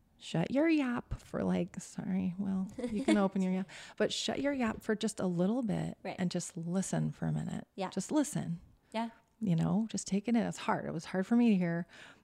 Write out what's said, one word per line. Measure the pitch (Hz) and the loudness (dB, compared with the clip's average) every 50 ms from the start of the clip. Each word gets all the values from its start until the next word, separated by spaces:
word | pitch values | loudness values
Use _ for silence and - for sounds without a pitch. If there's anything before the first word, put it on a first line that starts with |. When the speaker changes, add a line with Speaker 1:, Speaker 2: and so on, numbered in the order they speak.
| _ _ _ _ | _ _ _ _
Speaker 1:
shut | - - - 165 170 - | -10 -4 -2 0 0 2
your | 240 277 320 330 | 2 2 4 4
yap | 320 302 269 247 240 - - - - - | 4 2 2 0 -2 -4 -4 -6 -8 -8
for, | - - - - | -8 -8 -4 -2
like, | 190 185 180 180 175 180 - 185 | 0 2 2 0 0 -2 -6 -10
sorry, | - - - - - 190 185 190 185 185 170 190 | -14 -10 -10 -8 -4 -2 -2 -2 -2 -2 -2 -4
well, | 202 196 190 190 185 - - - 247 240 | -2 -2 -2 -2 -4 -6 -6 -8 -6 -4
you | 220 202 269 | -4 0 4
can | - 208 | 4 6
open | 208 196 190 - 190 | 6 4 4 2 2
your | 185 185 | 2 2
Speaker 2:
<laughs> | 185 190 | 2 0
Speaker 1:
yap, | 196 - - - - - - | -2 -4 -10 -16 -16 -8 -2
but | - 214 190 | 0 0 0
shut | - - - 226 - - | 0 -2 -2 -2 -2 0
your | 269 285 | 0 0
yap | 285 262 240 220 226 214 | 0 0 0 0 -2 -2
for | - - 214 | -2 -2 -2
just | 202 226 214 - - | 0 -2 -2 -2 -2
a | - | -2
little | 180 175 170 180 196 233 269 | 0 2 2 2 2 2 2
bit | 240 202 170 160 160 170 - - - | 0 0 0 0 -2 -4 -6 -8 -8
Speaker 2:
Right. | 190 - - | -8 -4 -2
Speaker 1:
and | 185 175 | -2 0
just | - 175 - - - | 0 -2 -4 -6 -8
listen | 175 165 170 180 190 185 - 175 160 156 151 | -8 -4 -2 -2 -2 0 0 0 0 0 -2
for | - - 170 | -2 -2 -2
a | 160 | -2
minute. | 151 151 160 175 - - - - _ | -2 -2 -2 -4 -6 -8 -8 -10 _
Speaker 2:
Yeah. | 196 185 180 | -6 -6 -4
Speaker 1:
Just | - 190 - - | -4 -4 -2 0
listen. | 262 302 277 - - 165 170 170 170 175 - - - _ _ _ | 2 2 2 2 0 -4 -4 -4 -6 -8 -10 -16 -20 _ _ _
Speaker 2:
Yeah. | - 220 233 226 - - _ _ _ - | -4 -4 -4 -4 -8 -14 _ _ _ -4
Speaker 1:
You | 220 190 165 | 0 2 2
know, | 160 165 165 175 208 226 214 | 4 4 2 2 2 0 -2
just | - 196 - | -4 -6 -4
take | - 190 202 - 240 | -2 -2 0 2 2
it | 233 | 2
in. | 233 | 2
It's | 190 175 165 - | 2 0 -4 -2
hard. | - - 196 143 - | -2 0 0 0 -2
It | 147 147 | -4 -6
was | 165 - | -6 -6
hard | - - 185 190 | -4 -2 -2 2
for | - 233 | 4 4
me | 240 240 233 | 6 8 6
to | 208 | 6
hear, | 180 180 170 170 170 175 - - - - - - - | 6 4 2 0 -2 -4 -6 -10 -18 -20 -20 -20 -18